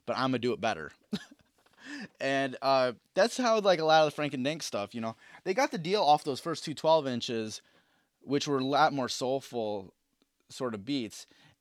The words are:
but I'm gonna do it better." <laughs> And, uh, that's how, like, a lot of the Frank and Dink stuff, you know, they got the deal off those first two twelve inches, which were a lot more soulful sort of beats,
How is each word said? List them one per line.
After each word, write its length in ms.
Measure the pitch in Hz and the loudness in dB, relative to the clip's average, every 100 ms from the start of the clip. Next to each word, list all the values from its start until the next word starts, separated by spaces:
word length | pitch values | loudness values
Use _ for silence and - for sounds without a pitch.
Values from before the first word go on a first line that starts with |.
| - | -6
but 100 | 120 | -2
I'm 140 | 131 | 0
gonna 80 | 127 | 0
do 140 | 120 | 0
it 60 | 110 | 0
better." 320 | 110 87 73 - - | -2 -4 -8 -16 -12
<laughs> 80 | - - - _ _ _ _ 269 285 208 - | -12 -12 -20 _ _ _ _ -18 -16 -16 -6
And, 380 | 135 139 135 120 | -2 -2 -2 -2
uh, 320 | 135 135 127 110 _ | 2 2 2 -2 _
that's 240 | 185 226 - | 0 0 2
how, 220 | 247 226 | 0 2
like, 200 | 196 170 | 4 4
a 60 | 156 | 6
lot 160 | 160 | 6
of 60 | 151 | 6
the 80 | 151 | 2
Frank 180 | 147 | -4
and 100 | 135 | -2
Dink 200 | 131 156 | -4 -4
stuff, 320 | - 110 101 120 | -6 -4 -4 -6
you 40 | |
know, 160 | 113 - - - | -8 -8 -16 -10
they 100 | 180 | -4
got 180 | 190 285 | 0 0
the 60 | 220 | 0
deal 240 | 165 208 | -2 2
off 220 | 147 147 | 6 4
those 160 | 151 127 | 4 -4
first 260 | 170 156 - | -4 -6 -6
two 80 | |
twelve 340 | 139 160 160 135 | -2 4 4 2
inches, 540 | 123 - 113 110 - _ _ _ _ _ _ | -4 -4 -4 -6 -10 _ _ _ _ _ _
which 260 | 113 143 147 | -2 -2 0
were 100 | 135 | -2
a 60 | |
lot 300 | 131 139 151 | 2 4 4
more 140 | 139 120 | 2 -4
soulful 840 | - 127 135 - 120 110 104 92 _ _ _ _ _ - | -4 -2 -4 -4 -6 -4 -6 -10 _ _ _ _ _ -16
sort 240 | - 131 | -8 -6
of 120 | 110 98 | -6 -4
beats, 420 | 143 107 - - _ _ _ | -4 -6 -10 -20 _ _ _